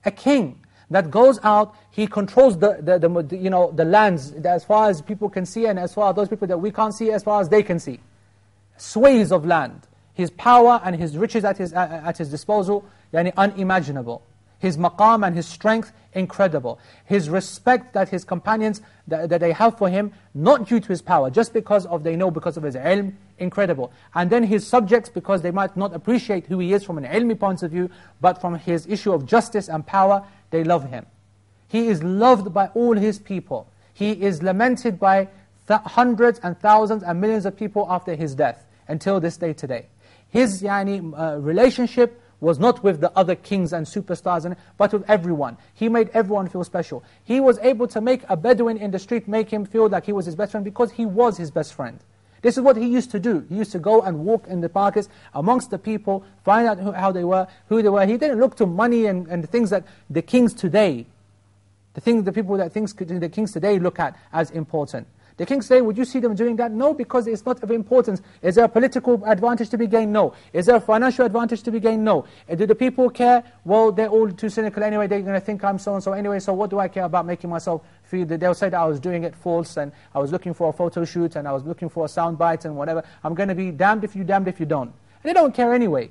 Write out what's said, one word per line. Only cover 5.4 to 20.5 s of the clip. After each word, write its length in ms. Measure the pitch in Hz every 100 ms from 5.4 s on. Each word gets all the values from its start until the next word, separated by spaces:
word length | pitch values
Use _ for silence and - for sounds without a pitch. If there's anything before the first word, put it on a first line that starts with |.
see, 220 | 180 226 226
and 120 | 185
as 140 | 180
far 160 | - 208
as 80 | 185
those 120 | 202
people 180 | 214 190
that 100 | 180
we 140 | 196
can't 240 | 202 220
see, 160 | 214 220
as 120 | 214
far 200 | 208 208
as 80 | 175
they 120 | 214
can 160 | 208 170
see. 220 | - 120 _ _ _ _ _ _ _ _
Swathes 520 | - 220 269 254 185
of 140 | 175
land. 420 | 156 165 127 - _ _ _
His 160 | - 175
power 500 | - 240 247 233 240
and 140 | 185 170
his 220 | 165 147
riches 260 | 220 226
at 140 | 202 196
his, 160 | 180
uh, 260 | 165 175 165
at 140 | 156 170
his 140 | 156
disposal, 560 | 147 - 214 185 208 - _ _
yani, 220 | 160 175 -
unimaginable. 840 | 196 196 185 185 143 139 120 120 _ _ _ _
His 180 | 190 151
maqam 500 | 170 - 214 226 196
and 80 |
his 120 | 170 160
strength, 460 | - 214 226 - _ _
incredible. 680 | 190 185 - 196 151 123 123 _ - _
His 240 | 202 151
respect 640 | 180 190 - - 247 240
that 160 | 208 185
his 140 | 180
companions, 580 | - 175 202 220 220 214 - _ -
that, 240 | 160 165
that 100 | 170
they 120 | 170
have 260 | 160 226 226
for 100 | 196
him, 240 | 185 208 - _
not 340 | 139 165